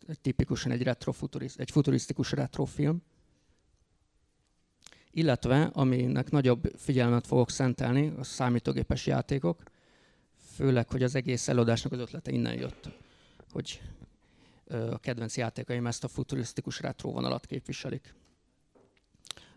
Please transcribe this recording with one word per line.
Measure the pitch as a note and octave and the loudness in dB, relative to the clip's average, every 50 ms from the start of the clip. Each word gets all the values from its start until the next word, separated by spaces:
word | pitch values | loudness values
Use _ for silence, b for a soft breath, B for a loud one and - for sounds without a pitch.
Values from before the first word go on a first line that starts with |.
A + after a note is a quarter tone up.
| - - | -12 -12
egy | D#3 - | -10 -4
tipikusan | - C3+ B2 - D3 - - B2+ - B2 | -2 -2 2 2 2 2 2 0 0 0
egy | B2 A#2+ B2 | 0 2 2
retrofuturiz-, | B2+ A#2+ - - - C3+ - D3+ C#3 - C#3+ B2+ B2+ - - | 0 0 0 0 -4 -4 -4 -4 -6 -6 -6 -8 -8 -8 -8
egy | C3 - | -8 0
futurisztikus | - D#3 C#3 D3 C3 B2 - - - - C3 - | 4 4 4 6 4 2 2 -2 -2 -2 -2 -2
retrofilm. | - C#3 C3+ C3 - - C#3 C3+ - - D3 D3 E3 F3 - _ _ _ _ _ _ _ _ _ _ _ _ _ _ _ _ _ _ _ _ _ _ _ _ _ _ _ _ _ _ _ _ _ _ _ _ - b b b b | 0 -2 -2 -4 -2 -2 -4 -4 0 0 2 2 2 0 -2 _ _ _ _ _ _ _ _ _ _ _ _ _ _ _ _ _ _ _ _ _ _ _ _ _ _ _ _ _ _ _ _ _ _ _ _ -20 b b b b
Illetve, | b E3 D#3+ D3+ B2 - - A#2+ B2+ C#3+ D#3+ | b 0 2 4 4 2 2 4 4 4 4
aminek | - - - C3+ C3 B2+ B2+ B2 B2 C#3 C3 B2+ - | 4 2 2 2 4 4 2 2 2 0 0 0 2
nagyobb | - D3 C3 B2+ B2 A#2+ - - - | 2 4 4 4 4 4 2 -4 -6
figyelmet | - - - C#3 B2+ B2 A#2+ A#2+ A#2+ A#2+ - | -6 -4 0 2 4 4 4 4 2 2 2
fogok | - B2+ A#2+ - | 4 4 4 4
szentelni, | - - C3+ B2+ B2 - C3+ B2 B2 C#3 D3 D#3 D#3 D3+ | 2 0 0 0 0 0 0 0 2 2 2 0 -2 -6
a | B2+ | -10
számítógépes | - - - C3 B2 A#2+ A#2+ - - C3+ - A2+ - C3+ C3 - | -10 -4 -2 0 2 2 2 0 0 -2 -2 0 -2 -2 -2 0
játékok, | C#3 C#3 C3 A#2 - C#3+ C3+ C3 E3+ E3+ _ - b b b b b b b b b b b b b b _ _ - - | 0 0 0 0 -2 -4 -2 0 -2 -2 _ -8 b b b b b b b b b b b b b b _ _ -20 -8
főleg, | - C#3 C3+ B2+ A#2+ A2+ - | -2 2 2 4 4 2 0
hogy | - C3 B2+ | 0 0 0
az | B2 B2+ | 0 0
egész | C3 A#2+ - B2+ A#2 - - | -2 -2 -2 -2 -2 0 0
előadásnak | B2+ B2 A#2 A#2 A#2 A#2 - C3+ | 4 4 4 4 4 2 0 -4
az | C3 B2 | -6 -6
ötlete | B2 A2 - - - - | -8 -8 -10 -12 -8 -4
innen | C3+ B2 A#2 A#2 A#2+ | -2 0 0 0 -2
jött, | - B2+ - - - - - - b b b b b b b b b b b | -4 -6 -6 -8 -10 -14 -18 -18 b b b b b b b b b b b
hogy, | - E3+ - - - - - - - - - - _ _ b b b b b b b b b | -10 -8 -8 -8 -10 -14 -14 -16 -18 -18 -20 -20 _ _ b b b b b b b b b
ö, | - - A#2 A2+ A2+ | -10 -8 -6 -4 -4
a | - - | -6 -6
kedvenc | - - B2 A#2+ A2+ A2+ - - | -6 -6 -6 -4 -6 -6 -4 -4
játékaim | A#2+ A2+ - - A#2+ - B2 A#2+ A#2+ A#2+ | -4 -4 -4 -8 -8 -6 -4 -2 -2 -2
ezt | A#2 - - | -4 -4 -6
a | B2 | -8
futurisztikus | - - C3 - C#3+ C3 A#2+ - - - - - B2 - | -6 -6 -6 -4 -4 -4 -4 -6 -6 -8 -8 -8 -8 -8
retro | - C3 C3 - - - | -6 -8 -8 -6 -8 -8
vonalat | B2 B2 B2+ B2+ B2+ B2 - | -6 -4 -2 -2 -2 -4 -6
képviselik. | - C#3 C3+ - - C3 - - C#3 A#2+ C3 - - - _ _ _ _ _ _ _ _ _ _ _ _ _ _ _ _ _ _ _ _ _ _ - B B B B B | -8 -10 -10 -8 -8 -12 -10 -8 -8 -8 -8 -10 -14 -20 _ _ _ _ _ _ _ _ _ _ _ _ _ _ _ _ _ _ _ _ _ _ -20 B B B B B